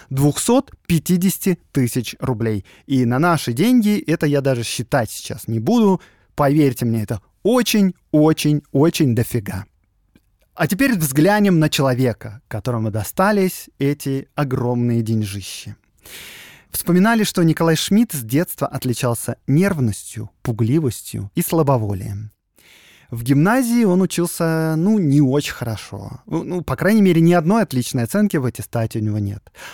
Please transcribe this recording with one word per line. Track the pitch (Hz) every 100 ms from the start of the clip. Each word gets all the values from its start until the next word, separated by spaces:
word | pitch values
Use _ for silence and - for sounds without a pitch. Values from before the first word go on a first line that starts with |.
| -
двухсот | 135 147 - - 269 - - -
пятидесяти | 170 - 180 185 - 196 175 _
тысяч | 143 123 131 110 -
рублей. | 131 113 113 104 - - -
И | 135 120
на | 127
наши | 170 165 -
деньги, | 120 214 254 208 208
это | - 160 151
я | 143
даже | 135 123
считать | 113 - 120 143 110
сейчас | - - 110 -
не | 113
буду, | 117 240 208 185 - _ _
поверьте | - 143 151 143 123 120
мне, | 113
это | 104 110 - _
очень-очень-очень | 190 247 233 214 190 - _ 151 156 156 151 147 - 139 160 - 147
дофига. | 117 117 120 101 92 98 _ _ _ _ _ _ _ _
А | - 160
теперь | 190 269 214
взглянем | 156 135 170 208 202 170
на | 156
человека, | - 135 120 127 107 110 107 -
которому | 107 127 117 110
достались | 107 107 - 190 208 185 - - -
эти | 139 147 139 135 - -
огромные | 143 123 120 120 120 117
деньжищи. | 110 110 104 101 95 - - - _ _ - - - - - - _
Вспоминали, | - - 175 208 233
что | 208 -
Николай | 165 151 165 160
Шмидт | - 202 233
с | 147
детства | 113 131 180 - -
отличался | 135 127 120 127 117 - 117 -
нервностью, | 143 196 165 120 101 - - 107 _
пугливостью | - 110 113 151 143 - - 113 101 -
и |
слабоволием. | 170 170 143 131 104 98 107 101 107 _ _ _ _ - _ _ -
В | 117
гимназии | 120 143 170 254 240 240
он | 220 180
учился, | 185 - 175 - 165 160 160 156
ну, | 185 220
не | 156 143
очень | 139 143 -
хорошо. | - 117 107 - 98 101 - -
Ну, | 160 -
ну, | 180
по | 160 131
крайней | 180 220
мере, | 190 170
ни | 165
одной | 175 160 226
отличной | 208 131 120 127
оценки | 117 202 208 160
в | 123
аттестате | - - 117 110 117
у |
него | 107 104
нет. | 101 104 - - -